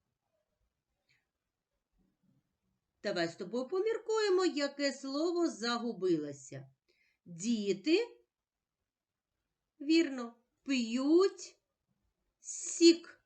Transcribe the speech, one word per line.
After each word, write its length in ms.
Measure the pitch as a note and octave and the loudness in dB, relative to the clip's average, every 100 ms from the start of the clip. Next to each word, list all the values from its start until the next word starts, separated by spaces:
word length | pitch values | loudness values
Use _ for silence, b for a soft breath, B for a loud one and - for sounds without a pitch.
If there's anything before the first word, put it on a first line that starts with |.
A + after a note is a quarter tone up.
| _ _ _ _ _ _ _ _ _ _ _ _ _ _ _ _ _ _ _ _ _ _ _ _ _ _ _ _ _ _ | _ _ _ _ _ _ _ _ _ _ _ _ _ _ _ _ _ _ _ _ _ _ _ _ _ _ _ _ _ _
Давай 260 | G#3 F3+ E3 | -6 -4 -4
з 80 | - | -6
тобою 320 | F3 A#3+ B3+ | -8 -6 -4
поміркуємо, 800 | F#4 A4 A4+ - A4 G#4 F#4 F4 | -2 -2 -4 -2 0 2 2 2
яке 460 | C4+ C#4+ C#4+ C#4 | -2 -4 -2 -4
слово 580 | C#4 C4+ C#4 F4 E4+ D#4+ | -4 -6 -4 -2 0 -2
загубилося. 1160 | G#3 A#3 A#3 A#3 F3+ F#3 D#3+ D3 C3+ - C3+ C3+ _ _ _ _ _ | -2 -4 -4 -6 -4 -2 0 -4 -12 -16 -18 -18 _ _ _ _ _
Діти, 920 | F3 E3 G#3+ A3 G3+ F#3+ D4+ F#4 A#4 - _ _ _ _ _ _ _ _ _ _ _ _ _ _ _ - | -20 -8 -4 -2 -2 -2 2 2 2 -8 _ _ _ _ _ _ _ _ _ _ _ _ _ _ _ -8
вірно, 540 | C#4+ E4 C#4+ C4 A#3 - _ _ | 2 2 2 -2 -10 -14 _ _
п'ють 920 | C4+ C4 A3+ B3 C#4 E4+ G4 - - - _ _ _ _ _ _ _ _ | -4 -2 0 0 4 4 4 0 -16 -20 _ _ _ _ _ _ _ _
сік. 800 | - - - - E4+ E4+ - - | -16 -12 -8 6 8 8 0 -20